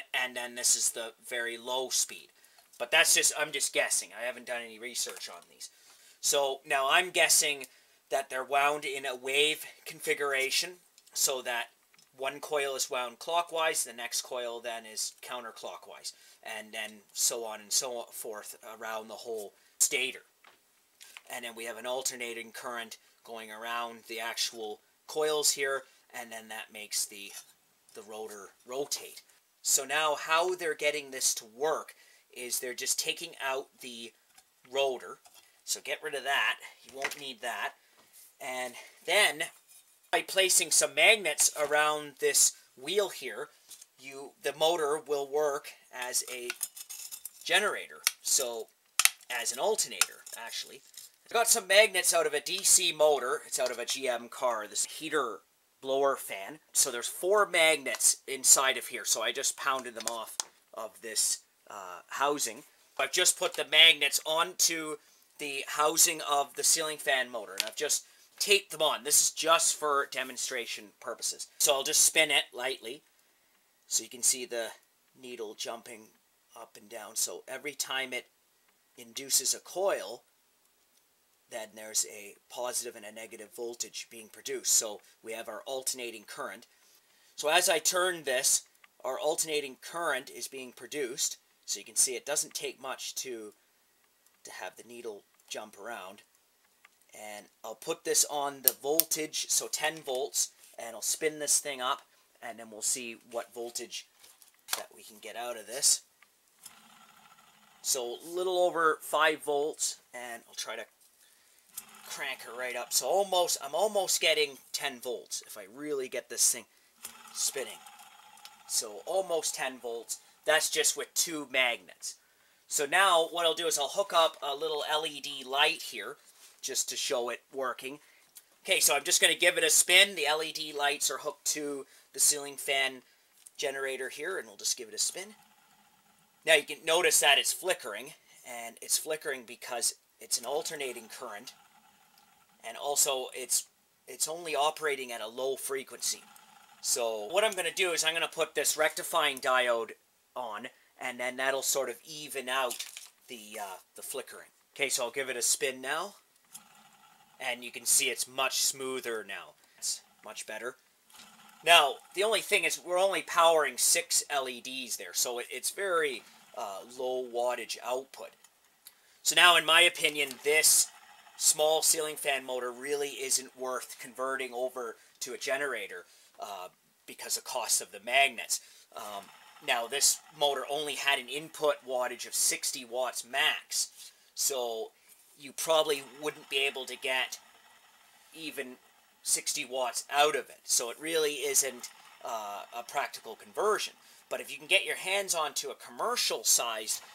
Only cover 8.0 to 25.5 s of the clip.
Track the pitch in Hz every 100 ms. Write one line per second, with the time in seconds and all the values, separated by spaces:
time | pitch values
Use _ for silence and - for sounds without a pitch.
8 | _ 139 135 131 131 139 143 151 147 135
9 | 135 127 127 139 151 151 - - - 156
10 | - 147 143 135 135 - 170 180 _ -
11 | _ - - 131 127 117 113 _ _ _
12 | _ 131 135 143 - 147 139 131 - 131
13 | 123 117 - 170 170 165 160 156 127 117
14 | 120 - - 127 120 117 117 113 110 107
15 | - - - 127 113 - 113 90 98 71
16 | - - - - - 110 107 110 107 107
17 | _ - - 123 113 107 104 - 135 120
18 | - - 123 104 - - - 110 110 110
19 | 113 104 - 113 101 - _ _ - 135
20 | 127 - - _ - _ _ _ _ _
21 | - - - 127 120 113 117 110 123 127
22 | 131 131 120 113 113 - 131 120 113 -
23 | _ _ - 113 110 107 117 117 117 117
24 | 107 113 117 110 - 117 107 107 _ _
25 | - 156 156 151 147